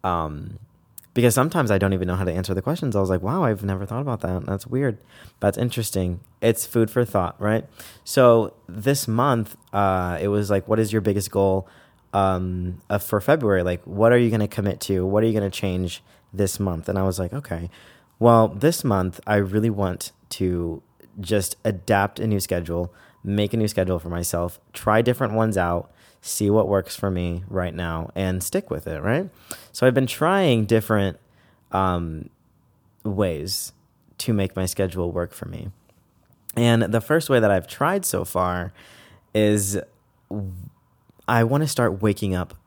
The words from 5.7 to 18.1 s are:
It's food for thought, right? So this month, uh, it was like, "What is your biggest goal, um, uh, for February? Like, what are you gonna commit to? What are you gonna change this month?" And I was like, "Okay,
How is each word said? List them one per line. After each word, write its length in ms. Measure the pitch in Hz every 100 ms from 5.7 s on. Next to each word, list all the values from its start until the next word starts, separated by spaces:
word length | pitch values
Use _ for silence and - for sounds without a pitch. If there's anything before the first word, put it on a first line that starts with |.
| 117 107 98 90 87 - _
It's 260 | 113 - -
food 240 | 120 110
for 140 | -
thought, 360 | 120 104 87 -
right? 260 | 101 110 - - - -
So 500 | - - 123 117 104 - -
this 380 | 92 110 139 -
month, 500 | 110 139 120 107 - _
uh, 460 | 101 98 92 90 87
it 80 | 98
was 220 | 104 101
like, 160 | 98 -
"What 140 | 110
is 120 | 107
your 100 | 110
biggest 280 | 98 101 98
goal, 380 | 101 98 95 92 - _ _ _
um, 680 | 101 95 92 92 90 90 90 _
uh, 80 | 104
for 220 | - 104
February? 420 | - 156 113 95
Like, 200 | 90 87
what 280 | - 98 113
are 60 | 123
you 120 | 117
gonna 180 | 110 104
commit 320 | - 101 -
to? 240 | - 95 92
What 160 | 104
are 40 | 113
you 60 |
gonna 180 | 110 101
change 520 | - 98 90 92 - _ _ _
this 260 | 92 98 -
month?" 300 | 98 82 -
And 100 | 95
I 60 |
was 160 | 95 90
like, 120 | 90
"Okay, 380 | 135 143 82 85 - - - _